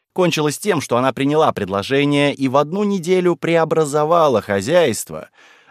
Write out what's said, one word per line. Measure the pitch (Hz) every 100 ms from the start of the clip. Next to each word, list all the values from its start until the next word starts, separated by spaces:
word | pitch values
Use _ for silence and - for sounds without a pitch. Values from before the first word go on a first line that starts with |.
| _
Кончилось | - 175 156 151 143
тем, | 208 170
что | - 120
она | 131
приняла | 131 135 156 143
предложение | 110 92 98 98 135 143 143 143
и | 139 135
в | 135
одну | 147 196
неделю | 208 202 160 185 175
преобразовала | 165 160 165 165 165 151 147 151 175 156 113
хозяйство, | 101 101 98 175 151 104 - 78 - _ - _ _